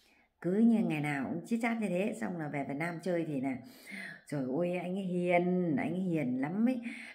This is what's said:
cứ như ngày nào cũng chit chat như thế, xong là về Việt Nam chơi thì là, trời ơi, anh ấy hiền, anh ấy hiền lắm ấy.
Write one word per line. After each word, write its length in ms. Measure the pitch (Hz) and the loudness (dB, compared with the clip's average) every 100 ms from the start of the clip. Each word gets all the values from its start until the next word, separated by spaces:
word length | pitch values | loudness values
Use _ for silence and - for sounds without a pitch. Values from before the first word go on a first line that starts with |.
| _ _ _ _ | _ _ _ _
cứ 120 | 170 | 0
như 320 | 190 233 220 | 6 6 6
ngày 160 | 175 156 | 4 2
nào 280 | 147 143 117 | 0 -2 -2
cũng 180 | 151 170 | -4 -4
chit 140 | 233 | -2
chat 180 | 233 226 | 0 0
như 80 | 208 | 0
thế, 280 | 175 208 220 | 0 0 -2
xong 180 | 214 175 | -4 -4
là 100 | 151 | -4
về 160 | 147 139 | -4 -4
Việt 80 | 143 | -2
Nam 220 | 165 170 | -4 -4
chơi 220 | 190 175 | -2 0
thì 160 | 156 143 | 0 -2
là, 160 | 135 120 - - - - - - - | -2 -4 -10 -20 -16 -14 -14 -14 -8
trời 180 | 151 127 135 | -4 -2 0
ơi, 180 | 175 180 | 0 -2
anh 180 | 175 | -4
ấy 100 | 185 | -4
hiền, 720 | 190 180 175 175 180 180 175 135 | -2 0 4 4 4 2 2 0
anh 160 | 135 | 0
ấy 80 | 175 | -2
hiền 400 | 190 160 127 127 | 0 0 0 -2
lắm 280 | 139 190 240 | -2 2 2
ấy. 120 | 254 - - - | 2 -4 -10 -14